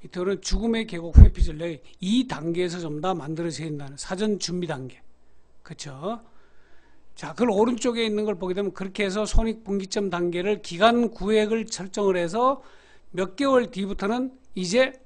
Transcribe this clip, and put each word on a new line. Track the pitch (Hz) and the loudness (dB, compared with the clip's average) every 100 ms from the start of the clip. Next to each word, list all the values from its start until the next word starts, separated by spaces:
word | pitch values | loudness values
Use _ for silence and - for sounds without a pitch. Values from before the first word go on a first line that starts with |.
밑으로는 | - 175 180 190 | -10 -4 -2 -2
죽음의 | - 190 226 226 226 | 0 0 2 0 -2
계곡 | 175 170 - | -8 6 10
회피 | - - - | 10 8 0
전략 | 151 170 151 - - | 0 -6 -8 -14 -8
이 | 185 233 254 | 0 0 0
단계에서 | 240 160 170 180 175 | -4 -4 -2 -2 -4
좀 | 165 151 | -6 -4
다 | 175 | -2
만들어져야 | 185 143 160 170 143 160 | -4 -4 -6 -6 -6 -8
된다는 | 147 139 139 | -8 -10 -12
사전 | - 185 214 196 | -8 -2 0 0
준비 | - 180 175 | -2 -4 -4
단계. | 143 131 - - - - - - - | -6 -8 -14 -20 -20 -20 -20 -20 -20
그쵸? | - 165 147 135 170 233 - - - - - - - - - - | -18 -14 -14 -8 -8 -8 -12 -20 -20 -20 -18 -20 -20 -20 -18 -12
자, | 151 | -12
그걸 | 160 240 | 0 2
오른쪽에 | 196 226 240 254 233 226 | 4 2 2 -2 0 0
있는 | 208 214 | 0 -2
걸 | 190 | -2
보게 | 180 | -4
되면 | 185 202 | -2 -4
그렇게 | 175 196 190 202 | -4 -10 -2 -2
해서 | 190 208 | 0 4
손익분기점 | - 226 220 - 202 190 214 202 | 4 4 -2 -4 -4 -2 -2 -2
단계를 | 175 175 170 190 208 | 0 -2 -2 -2 -2
기간 | - 170 214 240 233 | -4 4 6 6 2
구획을 | - 185 214 214 226 220 | -2 2 2 2 0 -4
설정을 | - 196 208 202 185 | -8 -8 0 2 2
해서 | 170 208 254 269 - - - - - | 0 2 2 2 -6 -20 -20 -20 -12
몇 | 165 190 - | -6 -6 0
개월 | 277 254 233 | 4 4 2
뒤부터는 | 185 190 196 202 240 262 - - - | -4 -4 -2 -2 -2 -2 -8 -12 -6
이제 | 185 220 262 - | 0 2 2 0